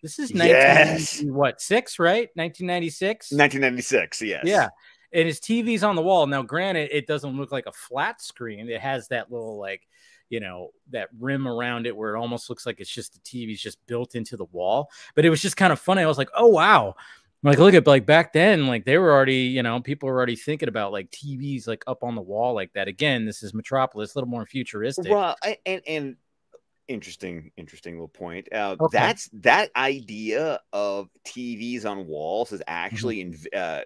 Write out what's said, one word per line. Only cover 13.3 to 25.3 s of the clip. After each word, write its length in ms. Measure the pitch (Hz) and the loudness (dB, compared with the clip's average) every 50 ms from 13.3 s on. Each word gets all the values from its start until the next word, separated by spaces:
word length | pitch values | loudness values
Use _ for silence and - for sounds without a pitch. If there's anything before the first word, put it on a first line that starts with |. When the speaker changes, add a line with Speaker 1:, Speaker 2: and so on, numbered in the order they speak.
| - 123 117 | -12 -10 -10
Speaker 1:
V's 160 | 110 107 98 - | -10 -10 -10 -12
just 160 | 107 - - _ | -12 -14 -14 _
built 300 | - 120 117 123 - - | -10 -8 -8 -8 -8 -10
into 200 | 120 110 - 127 | -10 -10 -10 -10
the 100 | 98 92 | -12 -12
wall. 440 | - 90 87 90 92 110 135 147 - - - - - _ | -12 -8 -4 -2 0 0 0 -2 -4 -10 -20 -20 -2 _
But 100 | 156 151 | 4 4
it 60 | 170 | 4
was 100 | 160 151 | 4 2
just 160 | - 190 - | 0 -2 2
kind 160 | - 196 180 151 | 4 4 4 4
of 60 | - | 2
funny. 240 | - - 190 190 165 | 2 0 2 2 2
I 40 | |
was 120 | 156 147 139 | 2 0 0
like, 120 | 135 - - | -4 -4 2
"Oh, 140 | 196 233 240 | 6 6 8
wow." 480 | 208 156 165 202 214 151 110 98 - - - - - - _ _ _ _ - | 8 8 8 6 6 6 4 2 -4 -10 -16 -20 -20 -20 _ _ _ _ 4
Like, 140 | 143 143 135 | 6 8 10
look 160 | 170 202 185 | 10 10 10
at, 120 | 170 139 | 10 8
like, 200 | 151 139 135 107 | 8 8 6 6
back 260 | 98 151 165 165 - - | 6 6 6 6 4 4
then, 340 | 156 175 214 208 160 139 | 4 6 6 6 4 2
like, 180 | 131 120 113 95 | 2 0 -2 0
they 140 | 131 139 175 | 2 2 4
were 140 | 190 165 143 | 6 6 6
already, 300 | 135 135 131 135 131 127 | 6 6 4 2 2 0
you 200 | 127 127 131 120 | 0 0 -2 -2
know, 180 | 117 117 127 | -2 -2 -4
people 280 | 123 135 143 143 139 135 | -4 -6 -8 -6 -4 -2
were 80 | 131 | -2
already 180 | 127 123 123 117 | 0 0 0 -2
thinking 340 | 110 - 143 151 151 160 123 | -4 -6 -6 -6 -4 -4 -4
about, 220 | 104 110 104 98 | -4 -4 -4 -4
like, 220 | 104 101 95 - - | -4 -6 -8 -10 -14
T 240 | - 143 143 135 | -16 -12 -12 -10
Vs, 320 | 127 139 143 139 123 107 117 | -8 -8 -8 -8 -8 -6 -8
like, 160 | 110 107 - | -8 -8 -8
up 160 | 131 127 - 127 | -10 -8 -8 -8
on 140 | 120 120 | -8 -8
the 60 | 110 92 | -8 -8
wall 320 | 92 101 107 117 127 120 | -6 -4 -2 -2 -2 -2
like 180 | 104 95 87 - | -4 -6 -6 -6
that. 160 | 101 98 98 | -6 -6 -6
Again, 360 | 95 - 151 151 135 120 110 | -4 -2 -2 0 0 -2 -2
this 200 | 107 104 - 110 | -6 -8 -10 -12
is 100 | 98 98 | -10 -10
Metropolis, 600 | 110 107 - 135 135 127 - - 107 107 104 - | -10 -6 -4 -2 0 0 -2 -4 -8 -10 -8 -8
a 40 | 143 | -8
little 100 | 127 120 | -8 -6
more 160 | 120 117 107 | -8 -8 -10
futuristic. 640 | - - 135 120 - - 104 107 127 139 185 175 190 208 | -10 -10 -10 -10 -8 -8 -6 -6 -6 -6 -6 -2 0 0
Speaker 2:
Well, 240 | 202 190 165 | 2 2 -2